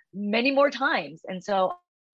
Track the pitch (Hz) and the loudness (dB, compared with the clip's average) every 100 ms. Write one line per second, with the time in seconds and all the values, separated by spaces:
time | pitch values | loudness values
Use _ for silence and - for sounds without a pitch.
0 | _ 190 202 220 254 269 285 254 277 254 | _ -8 -2 0 2 4 2 2 0 0
1 | 147 160 - 185 190 196 185 359 _ _ | -4 -10 -12 -10 -2 2 2 -2 _ _
2 | _ | _